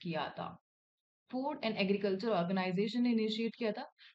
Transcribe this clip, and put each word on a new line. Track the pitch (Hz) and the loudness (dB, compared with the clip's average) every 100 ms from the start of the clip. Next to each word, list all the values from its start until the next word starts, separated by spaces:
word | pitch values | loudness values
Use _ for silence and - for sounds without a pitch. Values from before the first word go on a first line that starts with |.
किया | 175 156 139 | -4 -2 -4
था, | - - - _ _ _ _ _ _ _ | -4 -10 -10 _ _ _ _ _ _ _
food | 254 269 302 | -4 -4 -2
and | 220 214 | -4 0
agriculture | 196 202 202 190 233 | 2 2 2 0 2
organization | 196 175 190 185 185 214 240 | 2 2 2 2 0 0 2
ने | 240 | 2
initiate | 226 214 220 226 - | 4 2 0 -2 -2
किया | 220 | -2
था | 220 294 - - | -2 -8 -14 -20